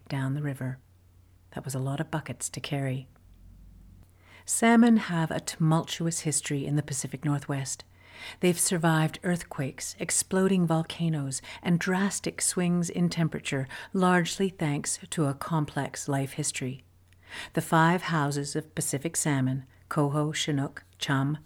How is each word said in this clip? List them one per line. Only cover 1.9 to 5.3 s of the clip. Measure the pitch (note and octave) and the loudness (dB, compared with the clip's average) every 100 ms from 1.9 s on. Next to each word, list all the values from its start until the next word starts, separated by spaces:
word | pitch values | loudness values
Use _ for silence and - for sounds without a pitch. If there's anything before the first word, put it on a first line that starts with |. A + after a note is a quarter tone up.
| C#3 | -4
of | D#3 | -4
buckets | D#3 - A#2+ - | -6 -6 -8 -10
to | - | -8
carry. | - C#3+ C3+ C3 C3 - - - - - - - - - - - - - - | -6 -4 -2 -4 -8 -18 -20 -20 -20 -20 -20 -20 -20 -20 -20 -20 -20 -16 -6
Salmon | - A3+ A#3 A#3+ A3 | 2 6 8 8 6
have | - E3 | 4 0
a | D#3+ | 0